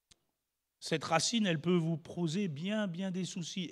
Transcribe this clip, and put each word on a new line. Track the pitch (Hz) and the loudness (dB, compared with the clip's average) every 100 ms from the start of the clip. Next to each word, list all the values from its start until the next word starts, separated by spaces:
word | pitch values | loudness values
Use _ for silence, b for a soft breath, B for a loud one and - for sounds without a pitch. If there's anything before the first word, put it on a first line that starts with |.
| _ _ _ _ _ _ _ _ | _ _ _ _ _ _ _ _
cette | - 160 | -2 -2
racine, | - 160 - 233 202 | 2 2 4 2 2
elle | 165 | 2
peut | 170 180 | 4 4
vous | 160 165 | 4 -2
poser | - 175 170 180 196 | -4 -2 0 0 -2
bien, | 143 185 214 208 | -2 -2 -2 -2
bien | 165 190 | -2 -4
des | 180 | -2
soucis. | 175 190 156 190 170 | -4 -4 -6 -6 -4